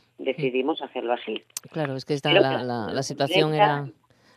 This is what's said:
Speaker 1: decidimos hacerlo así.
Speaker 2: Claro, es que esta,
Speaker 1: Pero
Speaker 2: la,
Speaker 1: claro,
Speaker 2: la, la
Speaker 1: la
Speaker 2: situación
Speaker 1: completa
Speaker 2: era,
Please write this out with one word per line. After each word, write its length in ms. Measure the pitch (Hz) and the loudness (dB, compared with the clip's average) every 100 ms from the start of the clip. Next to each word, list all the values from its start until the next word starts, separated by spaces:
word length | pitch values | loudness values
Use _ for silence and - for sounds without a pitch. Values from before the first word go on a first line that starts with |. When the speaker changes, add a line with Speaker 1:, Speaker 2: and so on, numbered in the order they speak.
| _ - | _ -6
Speaker 1:
decidimos 600 | 135 131 139 127 131 160 | -4 -2 -2 0 0 -2
hacerlo 320 | 139 127 117 | -6 -6 -4
así. 300 | 120 - 220 - - - | -4 -4 -10 -10 -14 -8
Speaker 2:
Claro, 260 | 160 147 135 | -4 -4 -4
es 80 | |
que 100 | - | -4
esta, 160 | 147 151 | -2 4
Speaker 1:
Pero 100 | 165 | 4
Speaker 2:
la, 80 | 135 | 4
Speaker 1:
claro, 140 | 131 | 2
Speaker 2:
la, 220 | 123 120 104 | -2 -4 -4
la 60 | |
Speaker 1:
la 80 | 113 | -4
Speaker 2:
situación 480 | 131 143 139 175 156 | -4 -2 2 4 4
Speaker 1:
completa 140 | 156 | 4
Speaker 2:
era, 240 | 151 143 139 - _ _ _ | 4 4 -4 -12 _ _ _